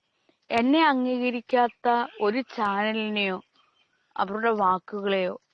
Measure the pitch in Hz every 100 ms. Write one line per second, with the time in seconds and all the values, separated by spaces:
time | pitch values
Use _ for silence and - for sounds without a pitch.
0 | _ _ _ _ - 233 247 311 320 262
1 | 254 254 247 240 - 247 240 - 247 240
2 | 240 - 208 240 254 - 208 196 214 220
3 | 214 208 196 185 - _ _ _ _ _
4 | _ - 196 214 233 214 185 185 - 208
5 | 196 196 180 196 _